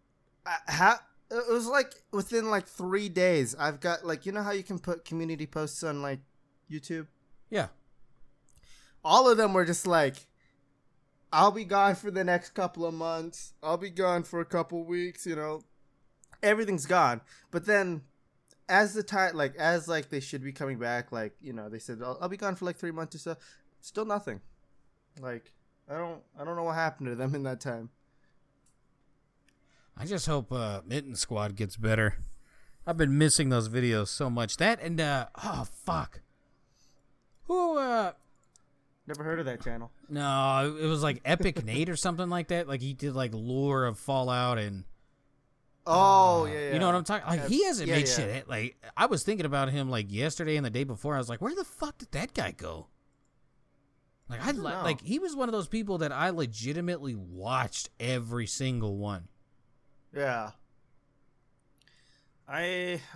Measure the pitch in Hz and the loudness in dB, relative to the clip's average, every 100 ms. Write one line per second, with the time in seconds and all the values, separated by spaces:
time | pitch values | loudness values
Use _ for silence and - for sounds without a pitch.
0 | _ _ _ _ - 175 - 151 190 233 | _ _ _ _ -8 -6 -4 4 6 4
1 | - _ - 226 240 240 233 277 262 - | -2 _ -8 -4 0 0 2 2 2 -4
2 | _ 202 190 233 220 208 - - 185 196 | _ -6 -2 0 2 0 -2 -6 -2 -2
3 | 208 175 180 165 120 - 147 143 175 170 | 0 4 4 6 2 0 -2 -2 -2 -2
4 | - 156 190 202 202 202 185 180 180 170 | -2 -4 -4 -4 -2 -4 -4 -6 -4 -6
5 | - 165 165 160 151 160 151 - 165 143 | -6 -6 -4 -6 -6 -6 -6 -4 -6 -4
6 | 143 135 - _ _ _ - 151 - 165 | -4 -6 -10 _ _ _ -14 -12 -8 -10
7 | 156 _ _ - - 208 117 - _ - | -10 _ _ -20 -6 -4 -4 -6 _ -20
8 | - - - _ _ - - - - - | -20 -20 -20 _ _ -20 -20 -20 -20 -6
9 | 156 202 254 220 214 185 170 175 185 165 | 6 8 10 8 6 4 4 2 4 4
10 | 143 135 - _ _ _ _ _ _ _ | 4 0 -14 _ _ _ _ _ _ _
11 | _ _ _ 156 196 202 190 196 196 180 | _ _ _ 6 6 6 2 4 6 4
12 | 208 190 180 175 - - 180 - 165 160 | -2 -2 2 2 0 -4 -4 -2 -6 -4
13 | 165 165 165 - - - 156 170 196 170 | -4 -4 -6 -12 -16 -8 -2 -2 -2 0
14 | 185 175 170 175 165 175 160 170 165 175 | 2 2 0 -4 -2 -2 -2 -4 -4 -4
15 | 175 170 185 156 151 156 - _ _ _ | -4 -6 -6 -4 -4 -6 -10 _ _ _
16 | _ _ - - 208 214 214 180 139 180 | _ _ -20 0 4 4 2 -2 2 4
17 | 139 117 - - _ 170 170 202 190 160 | 6 2 -6 -20 _ -4 2 4 2 -2
18 | 135 _ _ _ _ _ - 190 208 214 | -10 _ _ _ _ _ 2 4 4 2
19 | 202 208 185 165 139 135 160 170 160 160 | -2 2 2 2 -2 2 2 2 2 -2
20 | - 143 135 143 135 135 139 123 120 120 | -2 -6 -6 -8 -8 -6 -6 -4 -2 -2
21 | 120 120 107 - 147 117 107 110 - 113 | -4 -6 -6 -8 -14 -12 -10 -12 -10 -8
22 | 123 127 175 196 202 180 180 170 175 160 | -8 -6 -6 -4 -4 -4 -6 -6 -8 -8
23 | 160 151 - 160 - - _ _ - - | -10 -10 -10 -10 -12 -20 _ _ -12 -6
24 | 220 208 202 101 - - _ _ _ _ | -2 -2 -4 -10 -14 -20 _ _ _ _
25 | _ - 131 117 - _ _ _ - 151 | _ -14 -10 -10 -12 _ _ _ -12 -8
26 | 170 165 - - 151 170 165 160 160 151 | -8 -10 -16 -12 -8 -4 -2 0 -2 -2
27 | 131 120 131 143 135 123 135 117 113 _ | -6 -4 -2 -2 -4 -6 -8 -8 -10 _
28 | _ _ _ _ _ _ _ _ _ _ | _ _ _ _ _ _ _ _ _ _
29 | _ _ _ _ _ _ _ _ _ - | _ _ _ _ _ _ _ _ _ -12
30 | - 196 - 147 113 127 110 98 - 135 | -6 -2 0 0 -2 -4 -4 -6 -6 -6
31 | 139 117 - 110 104 101 104 110 110 110 | -6 -6 -4 -2 -2 -2 -6 -2 2 4
32 | 110 - - - - - - - - 165 | 2 0 -6 -10 -18 -20 -20 -10 -4 2
33 | 147 139 151 151 139 123 110 120 123 110 | 4 6 6 6 4 2 2 2 2 2
34 | 101 - 135 120 113 - 180 226 165 165 | 0 -2 -2 0 -2 2 2 2 -2 0
35 | 151 139 120 - 208 147 113 - - 165 | 0 0 -4 -8 -6 -6 -6 -8 -4 -4
36 | 143 - - _ _ _ _ _ _ _ | -4 -10 -20 _ _ _ _ _ _ _
37 | _ _ _ _ - 359 349 311 262 233 | _ _ _ _ -2 2 2 2 0 0
38 | 190 - _ _ _ _ _ _ _ _ | -2 -6 _ _ _ _ _ _ _ _
39 | - 147 156 165 139 120 - 127 117 - | -12 -8 -4 -4 -4 -4 -4 -4 -8 -16
40 | - 147 143 135 135 135 143 151 156 156 | -10 -4 0 2 2 2 0 0 0 0
41 | 151 127 131 175 190 147 107 123 170 160 | 0 0 0 2 2 0 -2 -2 -2 -2
42 | 185 170 180 175 160 175 156 139 131 131 | -2 -2 -2 -2 -2 -2 -2 -4 -4 -6
43 | 143 131 123 107 113 131 139 135 123 110 | -4 -2 -2 -4 -2 0 2 2 0 -2
44 | - 135 127 123 123 120 104 98 90 - | -2 0 2 2 2 0 -2 -6 -10 -16
45 | _ _ _ _ _ _ _ _ - 170 | _ _ _ _ _ _ _ _ 4 8
46 | 196 196 185 170 156 151 143 135 185 180 | 10 10 10 6 2 -2 -2 2 4 2
47 | 160 208 - 170 139 262 381 254 165 160 | 0 -4 0 -2 2 2 2 2 2 2
48 | 135 - 104 127 - 113 120 - 113 - | 2 2 0 -4 -6 -6 -6 -8 -8 0
49 | 220 165 - 214 156 139 135 139 135 120 | 2 2 0 -2 0 0 0 0 -2 -2
50 | 101 101 147 - 160 151 131 117 135 117 | -2 -2 -2 -2 -2 0 0 -2 -4 -4
51 | 147 143 117 117 220 359 359 - 294 - | -4 -2 -4 -4 -4 -4 -8 -6 -8 -8
52 | - - 240 - 104 - 85 80 - _ | -10 -8 -6 -4 -4 -6 -10 -10 -14 _
53 | _ _ _ _ _ _ _ _ _ _ | _ _ _ _ _ _ _ _ _ _
54 | _ _ - 120 185 285 160 175 160 143 | _ _ -12 -6 -4 -2 -4 -2 -2 -2
55 | - 262 370 285 247 220 160 226 202 180 | -2 -4 -4 -2 -2 -2 -2 -4 -2 -2
56 | 156 135 175 170 131 107 120 156 175 170 | -2 0 0 0 -2 -4 -6 -4 -4 -4
57 | 135 110 90 90 101 127 117 - - - | -6 -8 -10 -8 -2 0 -2 -4 -10 -8
58 | 120 127 113 120 110 - 131 123 107 101 | -4 -4 -4 -4 -4 -4 -2 -2 -2 -2
59 | 104 95 85 _ _ _ _ _ _ _ | -4 -6 -10 _ _ _ _ _ _ _
60 | _ 139 139 120 107 - - _ _ _ | _ -4 -2 -2 -6 -14 -20 _ _ _
61 | _ _ _ _ _ _ _ _ _ _ | _ _ _ _ _ _ _ _ _ _
62 | _ _ _ _ - 147 175 185 180 175 | _ _ _ _ -10 -6 -4 -4 -4 -6
63 | - | -8